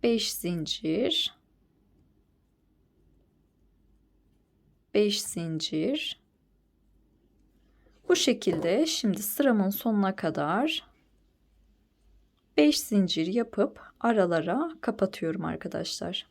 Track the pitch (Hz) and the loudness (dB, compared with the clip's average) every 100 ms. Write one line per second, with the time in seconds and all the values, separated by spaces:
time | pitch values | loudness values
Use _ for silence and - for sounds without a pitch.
0 | 240 233 208 - 175 170 156 - 156 165 | 2 2 -2 -4 -4 -4 -4 -6 -2 0
1 | 262 - - - _ _ _ _ _ _ | 0 -2 -4 -8 _ _ _ _ _ _
2 | _ _ _ _ _ _ _ _ _ _ | _ _ _ _ _ _ _ _ _ _
3 | _ _ _ _ _ _ _ _ _ _ | _ _ _ _ _ _ _ _ _ _
4 | _ _ _ _ _ _ _ _ _ 208 | _ _ _ _ _ _ _ _ _ 2
5 | 208 202 - - 165 160 - 156 180 302 | 2 0 -6 -6 -4 -4 -4 -2 -2 -2
6 | - - _ _ _ _ _ _ _ _ | -6 -12 _ _ _ _ _ _ _ _
7 | _ _ _ _ _ _ _ _ _ _ | _ _ _ _ _ _ _ _ _ _
8 | - 359 - 240 - 165 165 208 320 - | 2 4 4 2 2 2 2 2 2 0
9 | 214 190 - - 277 220 190 202 240 214 | 0 0 -4 2 4 4 2 0 0 2
10 | 190 190 165 160 147 190 302 311 - _ | 0 0 -4 -2 0 0 0 -4 -8 _
11 | _ _ _ _ _ _ _ _ _ _ | _ _ _ _ _ _ _ _ _ _
12 | _ _ _ _ _ - 302 294 - 202 | _ _ _ _ _ 4 4 4 0 2
13 | 180 - 165 226 226 - 240 - - _ | 2 0 -2 -2 -2 0 -2 -2 -20 _
14 | 233 220 175 170 160 226 330 320 - - | 0 2 2 2 0 -2 -2 -4 -6 -2
15 | 190 - 165 170 165 - - - 165 - | -2 -2 -4 -4 -6 -6 -8 -8 -6 -6
16 | 170 180 - | -6 -8 -10